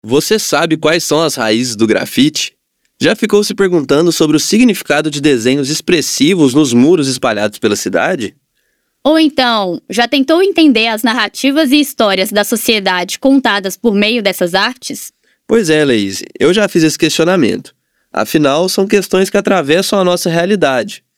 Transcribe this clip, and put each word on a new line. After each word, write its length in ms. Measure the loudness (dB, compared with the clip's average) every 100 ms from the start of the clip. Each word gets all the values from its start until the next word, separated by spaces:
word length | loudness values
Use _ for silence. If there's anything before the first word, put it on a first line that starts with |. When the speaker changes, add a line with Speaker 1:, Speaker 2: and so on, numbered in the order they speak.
Speaker 1:
Você 360 | 0 -2 0 -2
sabe 400 | 0 -2 0 0
quais 260 | 0 0
são 160 | 0 0
as 140 | 0
raízes 420 | -2 0 0 -2 0
do 100 | 0
grafite? 680 | 2 0 0 0 0 -10 _ _ _ _ _
Já 160 | -2
ficou 300 | 0 0 0
se 100 | 0
perguntando 560 | -2 0 0 2 2 2
sobre 240 | 2 2
o 60 | 2
significado 720 | 0 2 2 2 -2 -2 -2
de 100 | -2
desenhos 480 | 0 2 0 0 -2
expressivos 840 | -4 0 0 -2 0 0 4 2
nos 180 | 4 2
muros 340 | 4 4 4 0
espalhados 520 | -2 -2 -2 -4 -2
pela 180 | -2 -2
cidade? 580 | -2 -2 -2 -2 -6 _ _ _ _ _ _ _
Speaker 2:
Ou 140 | 0 2
então, 600 | 2 0 0 0 -2 -6 _
já 180 | -4 0
tentou 340 | 0 2 2
entender 440 | 2 4 4 4 0
as 160 | 0
narrativas 680 | -2 -2 -4 -2 -2 0 2
e 80 | 2
histórias 540 | 0 0 0 0 -2
da 120 | -2
sociedade 760 | -2 -2 -2 0 0 -2 -4 -2
contadas 580 | 2 2 2 -2 -4 -4
por 180 | -2
meio 280 | 0 0 0
dessas 320 | -2 -2 -2
artes? 580 | 0 -2 -6 -14 -14 -16 _ _ _ -2
Speaker 1:
Pois 220 | 0 2
é, 160 | 2
Laís, 380 | 2 2 -2 -6 -14 -2
eu 160 | 0
já 120 | 2 0
fiz 160 | 2
esse 160 | 0 0
questionamento. 760 | -2 0 0 2 0 -2 -10 _ _ _ _
Afinal, 600 | -6 -2 0 2 0 -2
são 160 | -2 0
questões 420 | 0 0 0 0
que 80 | 0
atravessam 640 | 0 0 2 0 0 0
a 60 |
nossa 260 | 0 0 -2
realidade. 760 | -2 -2 -2 0 0 -4 -12 _